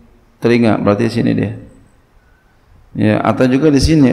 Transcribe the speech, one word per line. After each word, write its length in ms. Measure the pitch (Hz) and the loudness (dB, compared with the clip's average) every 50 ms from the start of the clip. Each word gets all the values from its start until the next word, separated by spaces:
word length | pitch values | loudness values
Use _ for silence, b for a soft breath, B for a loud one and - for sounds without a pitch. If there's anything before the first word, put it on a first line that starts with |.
| - _ _ _ _ _ _ _ | -20 _ _ _ _ _ _ _
telinga, 400 | - 117 120 117 120 110 104 - | -2 0 2 2 2 0 0 0
berarti 260 | - 101 101 107 117 | 0 0 0 0 -2
sini 240 | 113 107 117 - 117 113 | -2 -2 -2 -2 -2 -2
deh. 160 | 113 107 107 110 110 - - - - - _ _ _ _ _ _ _ _ _ _ _ _ _ _ _ _ _ _ - _ _ - | -2 -4 -4 -6 -10 -16 -20 -20 -20 -20 _ _ _ _ _ _ _ _ _ _ _ _ _ _ _ _ _ _ -20 _ _ -6
Ya, 240 | - 110 107 107 - | -4 -2 0 0 0
atau 240 | - - 107 - 131 | 0 -2 0 0 0
juga 240 | 127 127 135 151 156 | 0 0 0 0 2
di 80 | 143 135 | 2 2
sini 320 | 151 147 160 156 139 120 | 2 2 2 2 2 2